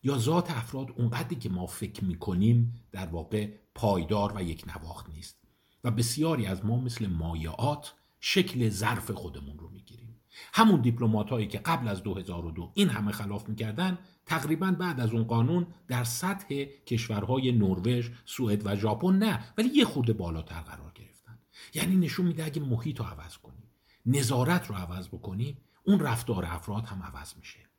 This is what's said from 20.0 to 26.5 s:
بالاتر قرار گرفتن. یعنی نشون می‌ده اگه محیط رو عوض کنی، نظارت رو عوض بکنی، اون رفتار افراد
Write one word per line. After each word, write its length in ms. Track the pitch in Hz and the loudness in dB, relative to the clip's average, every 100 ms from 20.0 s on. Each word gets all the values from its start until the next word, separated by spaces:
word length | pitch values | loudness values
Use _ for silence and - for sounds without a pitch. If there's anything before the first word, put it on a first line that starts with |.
| 120 | 2
بالاتر 480 | 104 87 80 80 82 | 2 0 -4 -6 -10
قرار 300 | 82 73 73 - | -12 -14 -16 -18
گرفتن. 440 | - - _ 113 _ - - | -20 -20 _ -20 _ -20 -8
یعنی 220 | 156 160 185 | -4 2 4
نشون 300 | 165 - 180 | 4 2 0
می‌ده 200 | 160 156 | 0 -4
اگه 160 | 147 | -4
محیط 380 | 143 117 156 151 | 0 0 0 -4
رو 60 | 95 | -6
عوض 320 | 73 - - | -8 -14 -18
کنی، 260 | - - - _ _ _ - | -20 -20 -20 _ _ _ 2
نظارت 640 | 139 123 131 131 175 - | 2 4 2 4 2 2
رو 80 | 101 | -6
عوض 320 | 87 90 92 | -6 -6 -8
بکنی، 500 | - - 95 131 147 _ _ | -10 -8 -4 -4 -6 _ _
اون 160 | - 196 | 4 4
رفتار 460 | 147 117 - 101 | 4 0 0 -2
افراد 400 | 82 | -2